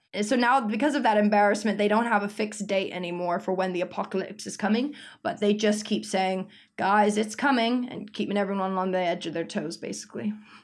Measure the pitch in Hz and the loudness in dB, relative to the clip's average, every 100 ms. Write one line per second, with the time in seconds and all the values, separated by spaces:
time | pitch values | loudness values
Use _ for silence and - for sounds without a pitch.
0 | _ 190 214 254 240 269 220 220 294 277 | _ -6 0 4 4 4 2 0 0 2
1 | 233 214 208 208 202 202 220 196 208 208 | 4 4 4 4 4 4 0 2 2 2
2 | 233 214 202 - 214 - 202 196 190 180 | 2 2 0 -4 -6 -6 -2 -2 -2 -4
3 | 175 175 175 175 - 185 190 180 180 - | -6 -4 -2 -2 -2 -2 0 -2 -4 -4
4 | 190 190 - - - - 208 214 285 - | -4 -4 -6 -10 -12 -4 0 2 0 -6
5 | - - 214 196 208 208 214 208 - 208 | -18 -8 -6 0 0 2 2 0 0 -4
6 | - 190 190 190 190 - _ - 185 208 | 0 -2 0 -2 -6 -14 _ -4 2 4
7 | 208 208 214 - 277 254 226 247 247 - | 4 2 -2 0 2 2 2 0 -2 -8
8 | 208 - 208 202 196 196 190 190 185 185 | -10 -6 -2 0 0 -2 -2 -2 0 0
9 | 175 180 175 160 160 202 151 170 - - | 0 -2 -4 -6 -4 -6 -6 -8 -10 -10
10 | - - 208 - - - | -10 -6 -6 -6 -12 -20